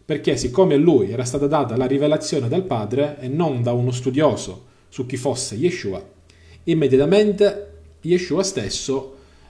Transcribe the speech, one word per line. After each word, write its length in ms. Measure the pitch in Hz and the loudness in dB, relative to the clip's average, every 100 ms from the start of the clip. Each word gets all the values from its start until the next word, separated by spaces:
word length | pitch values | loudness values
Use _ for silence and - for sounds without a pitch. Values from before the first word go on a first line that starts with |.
perché 320 | - 151 - 131 | -6 -4 -2 -2
siccome 380 | 123 151 180 | 0 2 4
a 40 | 143 | 4
lui 340 | 165 139 98 | 4 2 2
era 120 | 117 | -2
stata 220 | 120 147 143 | -4 -2 0
data 300 | 156 127 113 | 0 0 -2
la 100 | 127 | 0
rivelazione 600 | 139 147 151 - 156 120 | 0 2 0 -2 -4 -2
dal 160 | 165 | -2
Padre 540 | 185 120 104 131 143 - | -2 -4 -2 -2 -2 -4
e 80 | 127 | -6
non 340 | 143 165 127 | -2 0 0
da 100 | 120 | 0
uno 200 | 123 123 | 0 -2
studioso 760 | 123 135 127 151 104 - 92 - _ _ | -2 -2 2 2 2 -6 -14 -18 _ _
su 180 | - 123 | -10 -8
chi 100 | 127 | -4
fosse 380 | 139 117 - | -4 -4 -6
Yeshua, 500 | 104 170 175 101 92 - _ _ _ - - | -2 -2 -2 -6 -8 -12 _ _ _ -20 -8
immediatamente 1000 | - 160 143 131 147 196 214 202 202 - - - - _ | -2 2 4 4 6 4 4 4 2 0 -8 -18 -20 _
Yeshua 420 | 160 175 180 202 | 0 0 2 -2
stesso, 720 | 190 - 101 - - 135 - - - _ - | -2 -4 -6 -6 -4 -4 -6 -14 -20 _ -20